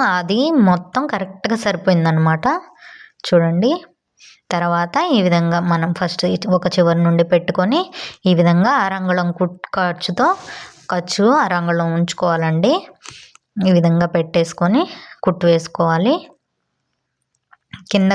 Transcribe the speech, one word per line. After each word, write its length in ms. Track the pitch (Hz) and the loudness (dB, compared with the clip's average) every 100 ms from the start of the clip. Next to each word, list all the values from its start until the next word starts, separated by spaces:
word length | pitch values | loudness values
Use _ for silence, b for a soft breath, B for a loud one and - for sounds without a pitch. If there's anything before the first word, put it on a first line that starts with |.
| 233 180 | 2 0
అది 240 | 175 214 302 311 190 | -2 0 2 4 4
మొత్తం 300 | 175 180 247 294 | 2 -2 -6 -4
కరెక్ట్గా 440 | 196 190 - 202 220 | -6 -8 -8 -6 -4
సరిపోయిందనమాట. 800 | 208 185 190 175 165 160 160 160 240 339 - _ B B B B - | -2 -2 0 2 2 2 2 0 0 -4 -6 _ B B B B 0
చూడండి, 440 | 175 165 170 240 349 - _ _ _ B B - | 2 2 2 0 0 -6 _ _ _ B B -8
తర్వాత 420 | 175 175 170 175 277 349 240 | -4 0 -2 -2 -2 0 2
ఈ 20 | 180 | 2
విధంగా 320 | 170 170 175 175 | 2 2 0 0
మనం 180 | 165 165 170 | 0 -2 -2
ఫస్ట్ 240 | 175 - 180 185 208 180 | -4 -2 -2 -2 0 0
ఒక 100 | - - | 0 2
చివరి 260 | 170 170 170 | 2 2 2
నుండి 160 | 170 170 | 2 2
పెట్టుకొని 460 | 175 170 180 185 302 370 B B B 185 | 0 0 -2 0 0 -4 B B B 0
ఈ 20 | 170 | 2
విధంగా 320 | 170 170 214 277 196 | 2 2 2 0 -2
అరంగుళం 420 | 190 185 180 175 170 | -4 -2 -2 -2 -2
కుట్-, 280 | 175 180 - - | -6 -6 -10 -4
ఖర్చుతో 520 | 180 - - 180 294 381 B B B B B | -4 -4 -6 -2 -2 -2 B B B B B
ఖర్చు 320 | 180 180 - 208 294 208 | -6 -4 0 2 2 2
అరంగుళం 420 | 175 170 170 165 165 | 0 0 0 0 0
ఉంచుకోవాలండి. 760 | 175 - 180 165 160 160 202 359 - - B B B B _ 208 190 | -2 -2 -2 0 0 0 2 0 -4 -20 B B B B _ -2 2
ఈ 40 | 180 | 4
విధంగా 300 | 170 165 175 175 | 4 2 0 -2
పెట్టేసుకొని 680 | 165 175 165 - 175 247 381 B B B 190 | -2 -2 -2 -2 0 2 0 B B B -2
కుట్టు 200 | 175 170 | 0 2
వేసుకోవాలి. 640 | 165 160 - 170 165 208 349 - _ _ _ _ _ _ _ _ _ _ _ _ _ _ - - | 2 0 -2 0 2 0 0 -4 _ _ _ _ _ _ _ _ _ _ _ _ _ _ -18 -4
కింద 180 | 202 190 | 0 0